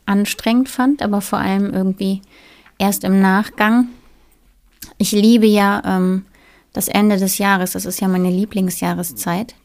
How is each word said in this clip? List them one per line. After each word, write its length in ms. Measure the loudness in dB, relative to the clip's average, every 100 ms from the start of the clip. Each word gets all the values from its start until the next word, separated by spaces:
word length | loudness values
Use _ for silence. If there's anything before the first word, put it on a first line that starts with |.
| -2
anstrengend 640 | -2 -2 -4 0 0 0
fand, 320 | 0 0 0
aber 180 | -2 -4
vor 180 | -2 -4
allem 360 | -2 -2 -2
irgendwie 480 | -2 -2 -2 -4 -4 -8 -20 -20 -20 _ -4
erst 260 | -2 -2
im 160 | 0 4
Nachgang. 680 | 4 4 0 -2 2 2 0 -4 _ _ _ _ _ _ _ _ -20 -6
Ich 160 | -2
liebe 320 | 4 4 6
ja, 380 | 6 4 2 0
ähm, 400 | -2 0 0 -2 -6 _ _ _ _
das 160 | -8 -4
Ende 300 | 0 2 2
des 180 | 0 -2
Jahres, 360 | 0 0 -2
das 120 | -6
ist 160 | -8 -4
ja 80 | -2
meine 220 | 0 0
Lieblingsjahreszeit, 1300 | 0 -2 -2 -4 -2 -4 -4 -6 -8 -6 -4 -6 -10